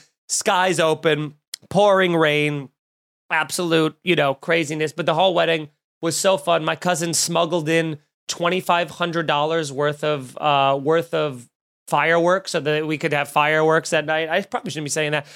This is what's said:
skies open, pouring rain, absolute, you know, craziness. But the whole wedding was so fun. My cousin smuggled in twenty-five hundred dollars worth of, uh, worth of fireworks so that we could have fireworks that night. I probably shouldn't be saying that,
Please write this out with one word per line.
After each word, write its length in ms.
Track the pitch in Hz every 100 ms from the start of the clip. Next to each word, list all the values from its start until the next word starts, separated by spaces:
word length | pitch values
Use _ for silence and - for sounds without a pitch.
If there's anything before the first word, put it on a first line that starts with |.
| _ _ -
skies 500 | - - 185 185 156
open, 580 | 160 156 165 151 151 - _ - _
pouring 440 | 190 208 190 185 170
rain, 540 | 156 147 147 147 135 _ _ _ _ _ _
absolute, 680 | 160 160 - 175 160 156 -
you 120 | 180 160
know, 200 | 139 135
craziness. 560 | - 170 147 156 156
But 160 | - 170
the 80 | 160
whole 180 | 190
wedding 360 | 170 165 165 151 _ _ _
was 120 | 165 151
so 220 | 196 190
fun. 260 | 175 170
My 120 | 156 160
cousin 400 | 180 170 170 156
smuggled 520 | - 170 170 170 151
in 300 | 165 160 151 _ _ -
twenty-five 640 | - 170 185 - 170 180
hundred 340 | - 175 165 156
dollars 460 | 147 156 165 147
worth 320 | 135 147 147
of, 340 | 151 147 127 -
uh, 420 | 151 143 139 139
worth 360 | 139 165 165 160
of 340 | 151 123 120 _ _ _ -
fireworks 640 | 151 156 170 170 185 -
so 80 | 165
that 280 | 147 151 156
we 100 | 156
could 160 | 165
have 160 | 147 139
fireworks 600 | 151 147 156 156 160 156
that 140 | 160 151
night. 220 | 156 160
I 140 | 175
probably 300 | 196 240 190
shouldn't 140 | 147 147
be 40 |
saying 220 | 160 151
that, 160 | 151 143